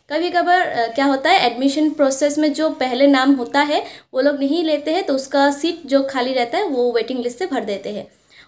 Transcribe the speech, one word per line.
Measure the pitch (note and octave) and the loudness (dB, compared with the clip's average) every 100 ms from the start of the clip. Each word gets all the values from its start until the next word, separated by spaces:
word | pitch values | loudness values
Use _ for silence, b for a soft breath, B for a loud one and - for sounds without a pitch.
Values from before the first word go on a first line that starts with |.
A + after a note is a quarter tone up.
| _ | _
कभी | D4+ F4 | -4 -2
कभार, | F4 E4+ F4+ | 0 2 2
अ, | F4 - A3+ | 2 -2 -2
क्या | A#3 | 0
होता | C#4 C4+ D#4 | 0 2 2
है, | F#4 A#3+ | 2 2
एडमिशन | A#3 C#4 C#4+ D4+ | 0 0 2 0
प्रोसेस | D4+ C#4 C4+ D4 D4 | 2 0 2 0 2
में | D4+ | 0
जो | C#4 D#4 | 0 -2
पहले | D#4 B3+ B3 C#4+ | -2 -4 2 4
नाम | C4+ C4+ | 4 4
होता | C#4 A#3 C#4+ | 2 2 0
है | D4 E4 B B B | 0 0 B B B
वो | C4 | 0
लोग | C#4 C#4 | 0 0
नहीं | C#4 E4 | 0 0
लेते | D#4+ D4 D#4 | 0 -2 0
हैं, | E4 | -2
तो | F#4 | 0
उसका | C4+ - C#4 C#4 | -4 -2 2 2
सीट | C#4 E4+ E4+ - | 2 -4 -4 0
जो | C#4 | 0
खाली | C4+ C4 B3 | 0 -2 -2
रहता | B3+ A#3 E4+ | -2 -2 -2
है | |
वो | G4+ C4 B3 | -2 0 0
वेटिंग | A#3 A3+ B3+ | 0 -2 -4
लिस्ट | A#3+ B3 | -6 -6
से | C#4+ | -4
भर | C4 | -4
देते | G#3 G3 G3+ | -4 -6 -8
हैं। | G#3 - b b b | -10 -12 b b b